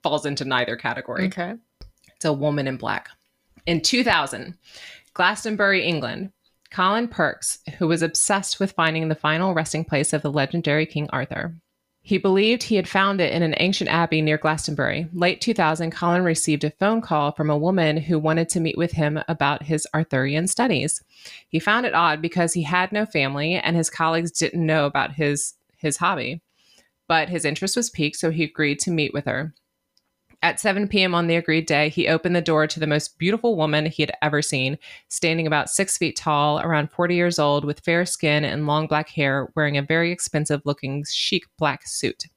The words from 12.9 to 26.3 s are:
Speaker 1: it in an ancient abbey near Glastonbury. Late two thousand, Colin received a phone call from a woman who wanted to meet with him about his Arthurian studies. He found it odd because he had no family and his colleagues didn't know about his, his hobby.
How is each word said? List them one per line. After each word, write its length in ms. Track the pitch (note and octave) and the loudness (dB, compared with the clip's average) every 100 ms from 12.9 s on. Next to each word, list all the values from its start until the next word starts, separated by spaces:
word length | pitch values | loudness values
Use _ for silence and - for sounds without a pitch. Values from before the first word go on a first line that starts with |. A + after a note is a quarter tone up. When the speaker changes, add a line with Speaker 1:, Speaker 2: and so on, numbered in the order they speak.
| F#3+ G3 G3 | 2 2 2
Speaker 1:
it 120 | D#3+ | 0
in 100 | E3 | 2
an 140 | E3 - | 0 2
ancient 340 | F3+ G3 F#3 | 0 0 0
abbey 320 | E3 E3+ D#3+ | 2 2 2
near 160 | D#3 D3+ | 2 2
Glastonbury. 720 | D#3 D#3 - D3 C3+ - E3 | 0 -2 -4 -2 -2 -2 -6
Late 280 | F3 F3 - | 0 0 0
two 140 | - | -2
thousand, 360 | A3+ D#3+ D#3+ E3 | 2 2 2 -2
Colin 320 | - F3 F3 | 0 2 2
received 400 | F3+ D#3+ - D3 | 2 0 0 0
a 80 | D3+ | 0
phone 300 | - G3+ A3+ | 0 0 0
call 320 | A3+ D3+ D3 | 0 0 0
from 180 | D3+ D3+ | 0 0
a 80 | D3 | 2
woman 380 | E3 F#3+ D#3+ D3+ | 2 2 2 2
who 200 | D3+ D#3+ | 0 0
wanted 320 | D#3 D#3+ E3 | 2 0 0
to 100 | F3 | 0
meet 180 | E3 - | -2 0
with 140 | E3+ | -2
him 280 | - D3 D3+ - | 0 0 -2 -4
about 380 | D#3+ C#3+ D3+ | 0 0 0
his 240 | D3 D#3 - | -2 -4 -2
Arthurian 540 | D#3 D#3+ C3+ C3+ D3 F#3 | -2 0 0 0 0 -2
studies. 560 | - B3 D3+ D3 - _ - - - _ | 0 0 0 -2 -6 _ -20 -20 -20 _
He 100 | D#3+ | -2
found 260 | F3+ A3 | 0 0
it 100 | B3 | 2
odd 280 | D#3+ E3+ D3+ | 2 2 2
because 300 | E3 F3+ E3+ | -2 0 0
he 100 | F3 | 0
had 300 | D3 F3+ F#3 | 0 0 0
no 140 | G#3 G#3+ | -2 -2
family 480 | D#3+ C3+ C#3 D#3 | 0 0 0 -2
and 200 | F3+ - | 0 0
his 160 | E3+ D#3+ | 0 0
colleagues 400 | - E3 E3 E3+ | 0 0 2 -2
didn't 340 | - D#3+ E3+ | -2 -2 0
know 220 | D#3+ D#3 C#3+ | 2 2 2
about 280 | C#3 C#3 | 0 -2
his, 400 | C#3+ D3 C#3+ - - _ _ | 0 0 0 -4 -10 _ _
his 180 | D#3 - | -4 0
hobby. 460 | F3 F3+ B2 | -2 -2 -6